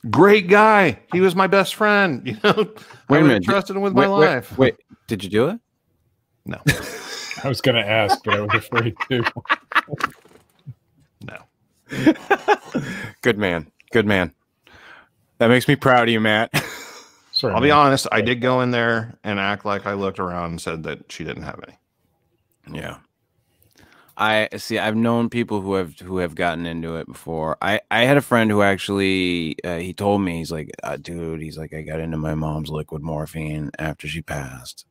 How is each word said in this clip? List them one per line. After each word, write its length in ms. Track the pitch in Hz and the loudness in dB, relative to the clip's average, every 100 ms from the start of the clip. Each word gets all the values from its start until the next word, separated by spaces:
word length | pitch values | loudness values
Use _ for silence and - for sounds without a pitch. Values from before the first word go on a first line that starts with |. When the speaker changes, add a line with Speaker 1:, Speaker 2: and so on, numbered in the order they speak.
| 120 | 0
Speaker 1:
Great 380 | 110 196 214 175 | 6 8 8 6
guy. 500 | 208 220 208 175 107 _ | 6 8 6 4 0 _
He 80 | 180 | 2
was 140 | 190 | 2
my 120 | 175 190 | 2 2
best 280 | 196 185 | 2 2
friend. 520 | - 214 208 190 123 127 | 0 2 4 2 0 -6
<laughs> 0 | |
You 100 | 107 | 0
know, 100 | 208 208 214 - - - _ | 2 2 0 -4 -20 -20 _
Speaker 2:
Wait 100 | 147 | 6
Speaker 1:
I 0 | |
Speaker 2:
a 40 | |
Speaker 1:
would 60 | 151 | 6
Speaker 2:
minute. 140 | 110 | 4
Speaker 1:
trusted 320 | 90 - 190 196 | 2 0 -2 -4
him 60 | |
with 100 | 196 | 0
Speaker 2:
Wait, 140 | 190 196 | 2 2
Speaker 1:
my 120 | 196 | 4
Speaker 2:
wait, 80 | 160 | 4
Speaker 1:
life. 300 | 135 - 110 | 4 -4 2
Speaker 2:
wait. 180 | 131 - _ - - | 2 2 _ -20 -8
Did 140 | 107 | -8
you 80 | 95 | -2
do 180 | 104 139 | 0 0
it? 120 | 233 _ _ _ _ _ _ _ _ - | -2 _ _ _ _ _ _ _ _ -14
Speaker 1:
No. 120 | - | -2
Speaker 3:
<laughs> 840 | - - - - - - - - | -2 -2 -6 -14 -14 -14 -12 -8
I 40 | 139 | -6
was 120 | 123 | 0
gonna 200 | 135 117 | 2 2
ask, 420 | 104 110 104 104 | 2 2 2 2
but 100 | 107 | 0
I 60 | 104 | -2
was 140 | 104 | 0
afraid 400 | 104 - 120 113 - - | -2 -2 -2 -2 -4 -4
to. 160 | 127 113 - - 165 _ - - 147 - - _ _ _ _ - - _ _ _ _ | -2 -2 -6 -4 -4 _ -4 -4 -8 -8 -10 _ _ _ _ -20 -20 _ _ _ _
Speaker 1:
No. 140 | - - _ _ _ _ _ | -18 -18 _ _ _ _ _
Speaker 2:
<laughs> 920 | - 269 - - 403 - - - - 135 190 - - | 0 2 0 -2 -4 0 -2 -2 -8 -6 -10 -12 -2
Good 160 | 127 104 | 0 0
man. 320 | 98 85 76 _ _ | 0 -2 -6 _ _
Good 140 | 117 104 | 2 4
man. 260 | 101 87 _ _ _ _ - - - _ _ _ _ | 2 0 _ _ _ _ -20 -20 -20 _ _ _ _
That 100 | 117 | 4
makes 180 | 123 120 | 4 4
me 80 | 139 | 2
proud 320 | 139 123 117 | 6 6 4
of 40 | |
you, 80 | 113 | 2
Matt. 300 | 110 107 113 | 2 2 0
<laughs> 800 | - - - - - - _ _ | -4 -8 -14 -18 -20 -20 _ _
Speaker 3:
Sorry, 220 | - 123 | -4 -2
Speaker 1:
I'll 60 | 107 | 2
be 60 | 139 | 4
Speaker 3:
man. 100 | 147 | 6
Speaker 1:
honest, 280 | 143 135 - | 6 4 0
I 80 | 110 | 0
did 200 | 107 123 | 0 0
go 200 | 123 127 | 0 0
in 80 | 123 | 0
there 440 | 120 117 113 117 - | 0 0 -2 -4 -12
and 140 | - 101 | -6 -2
act 240 | 98 101 | -2 -4
like 220 | 104 101 101 | -4 -4 -4
I 60 | |
looked 240 | 101 98 92 | -4 -4 -4
around 320 | 92 87 85 | -6 -4 -6
and 100 | 82 | -6
said 220 | - 82 | -8 -8
that 280 | 78 73 - | -8 -12 -14
she 140 | - | -14
didn't 200 | 78 - | -12 -10
have 160 | - - - | -12 -14 -20
any. 120 | _ _ _ _ _ _ _ _ _ - 76 | _ _ _ _ _ _ _ _ _ -16 -14
Speaker 2:
Yeah. 200 | 85 80 _ _ _ _ _ _ _ _ _ _ _ - | -14 -16 _ _ _ _ _ _ _ _ _ _ _ -4
I 300 | 107 107 107 107 | 0 2 0 -6
see. 200 | - 110 | -6 -2
I've 180 | 104 110 | -2 0
known 340 | 117 117 117 | 0 0 0
people 320 | 120 117 104 | -2 -4 -4
who 120 | 95 | -2
have, 240 | 95 87 - | -2 -4 -10
who 180 | 90 92 | -8 -4
have 160 | 87 | -4
gotten 320 | 80 87 82 85 | -2 -4 -2 -8
into 300 | 82 82 82 | -8 -8 -10
it 100 | - | -12
before. 500 | - - 80 78 - | -16 -10 -6 -4 -4
I, 180 | 92 107 _ | -2 -4 _
I 140 | 110 | 2
had 140 | 123 143 | 4 4
a 20 | |
friend 280 | 139 120 110 | 4 2 4
who 100 | 104 | 4
actually, 960 | 101 98 - 101 98 95 90 87 80 - | 2 2 -2 -2 0 0 0 -2 -4 -6
uh, 140 | 87 85 | -8 -8
he 160 | 92 | -8
told 260 | - 101 101 | -4 0 0
me, 160 | 95 82 | 0 -4
he's 160 | 78 | -6
like, 180 | 82 76 - | -8 -10 -12
uh, 140 | - 73 | -10 -10
"Dude," 420 | 73 85 82 80 | -10 -10 -8 -8
he's 160 | 78 78 | -10 -12
like, 160 | 78 | -12
"I 80 | 78 | -12
got 200 | 78 80 | -10 -8
into 180 | 80 78 | -6 -4
my 160 | 78 | -4
mom's 340 | 78 78 76 73 | -4 -4 -6 -6
liquid 320 | 78 76 78 | -8 -10 -10
morphine 720 | 78 78 78 80 78 76 73 - | -8 -8 -8 -10 -8 -8 -10 -8
after 280 | 78 73 76 | -10 -8 -10
she 140 | 80 | -12
passed." 640 | - 76 67 65 62 - - | -8 -10 -10 -14 -18 -20 -20